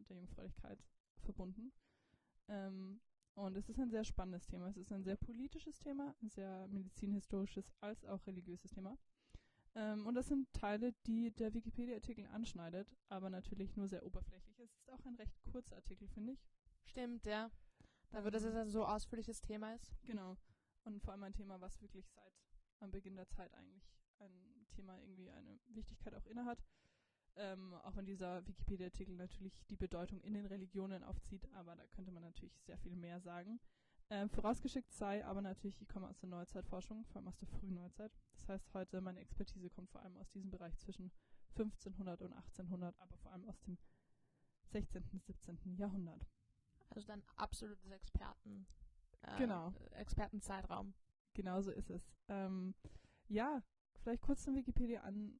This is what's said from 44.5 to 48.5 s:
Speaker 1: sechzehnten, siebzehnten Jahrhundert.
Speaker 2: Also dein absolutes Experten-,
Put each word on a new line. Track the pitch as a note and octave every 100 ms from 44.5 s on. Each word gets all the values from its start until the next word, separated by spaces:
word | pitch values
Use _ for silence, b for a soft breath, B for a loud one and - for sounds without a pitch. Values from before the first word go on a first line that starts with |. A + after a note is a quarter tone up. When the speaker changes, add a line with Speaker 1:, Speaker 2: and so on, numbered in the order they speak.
| b -
Speaker 1:
sechzehnten, | G#3+ - F#3 F3+ G3
siebzehnten | - F#3 - E3+ F#3+ F3+
Jahrhundert. | G3+ F#3+ F3 D#3+ - - _ _ _ - -
Speaker 2:
Also | - G#3
dein | G#3 G3+ -
absolutes | G#3+ - G#3+ G#3 G3
Experten-, | G3 - - G3 G#3 G#3+